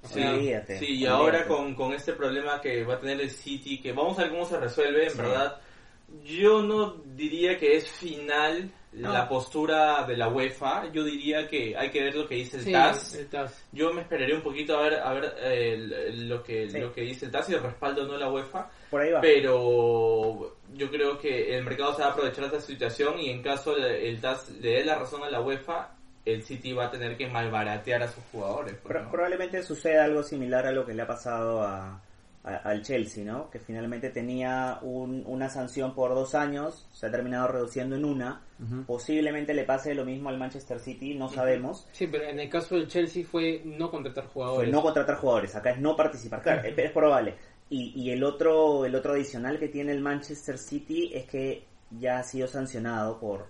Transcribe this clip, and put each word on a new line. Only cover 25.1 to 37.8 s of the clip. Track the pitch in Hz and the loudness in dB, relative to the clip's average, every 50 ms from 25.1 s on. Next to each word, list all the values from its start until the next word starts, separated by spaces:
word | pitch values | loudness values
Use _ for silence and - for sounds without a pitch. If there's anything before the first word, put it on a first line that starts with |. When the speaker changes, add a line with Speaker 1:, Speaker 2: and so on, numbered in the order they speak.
| 147 143 143 | -6 -6 -6
Speaker 2:
a | 143 | -4
la | 135 120 | -2 -2
uefa, | 120 135 135 - - - 165 170 - - - - - - - - - | 0 0 -2 -4 -4 -6 -6 -6 -6 -8 -14 -20 -20 -20 -20 -8 -2
el | 110 113 110 110 | -2 -2 -2 -2
City | - 139 123 - 127 127 | -10 -12 -10 -8 -4 -2
va | 123 123 | -2 -2
a | 120 | -2
tener | 123 123 120 117 110 | -4 -4 -6 -6 -4
que | 110 135 127 | -4 -6 -4
malbaratear | 123 117 117 113 110 107 107 107 104 110 - - 123 120 120 | -2 -2 -2 0 0 0 0 0 -2 -4 -2 0 0 0 0
a | 117 | -2
sus | 113 - - - - | -6 -10 -18 -12 -8
jugadores, | 117 104 117 117 - - - 98 - - | -6 -4 -4 -2 -4 -4 -6 -10 -12 -10
pues, | - 143 | -4 -4
Speaker 3:
Pro-, | - - | -4 -4
Speaker 2:
¿no? | - | -2
Speaker 3:
probablemente | - 170 175 180 185 180 185 180 185 185 180 | 0 0 0 0 0 -2 -4 -4 -4 -6 -6
suceda | - 156 139 - 165 160 156 151 | -6 -8 -2 0 6 6 8 6
algo | 151 151 151 147 | 6 4 0 0
similar | - 156 139 127 123 127 127 127 | -2 -4 -6 -2 0 0 2 2
a | 135 127 | 2 0
lo | 131 131 | 0 0
que | 120 110 | -2 -4
le | 110 117 | -6 -4
ha | |
pasado | 113 120 117 - 123 117 117 113 113 113 110 107 | -4 -6 -6 -4 -4 -4 -2 0 0 0 0 0
a, | 101 98 95 95 95 98 95 - - - - - - - - _ | -2 -2 -6 -8 -10 -12 -14 -18 -20 -20 -20 -20 -20 -20 -16 _
a, | - 98 | -8 -8
al | - - 104 107 104 104 | -6 -2 -2 -2 -2 -2
Chelsea, | - 135 123 107 - - 107 101 | -2 0 0 0 -2 -6 -10 -8
¿no? | 104 110 131 156 - | -6 -6 -8 -8 -10
Que | - 117 | -14 -16
finalmente | - - 113 113 117 117 120 117 120 131 | -12 -10 -8 -6 -6 -6 -6 -6 -6 -6
tenía | 131 127 120 123 127 127 127 127 127 131 131 127 120 - - | -6 -6 -6 -4 -4 -2 -2 -2 -2 0 -2 -2 -4 -6 -8
un, | 131 127 127 127 127 131 131 - | -6 -6 -6 -4 -4 -6 -6 -6
una | - 127 131 135 135 | -6 -4 -4 -4 -4
sanción | 131 139 127 123 - 147 135 127 131 | -4 -6 -6 -6 -4 -4 -4 -4 0
por | - 131 123 127 | 0 2 2 2
dos | 131 131 135 - | 0 0 0 0
años, | 151 147 143 143 143 147 156 - - - - - | 0 0 0 -2 -4 -4 -6 -8 -10 -20 -20 -16
se | - - | -8 -8
ha | 110 117 | -4 -2
terminado | 120 123 123 127 123 127 | -2 -2 -2 -2 0 0
reduciendo | 127 127 127 123 117 113 135 | 0 0 0 -2 -2 -4 -4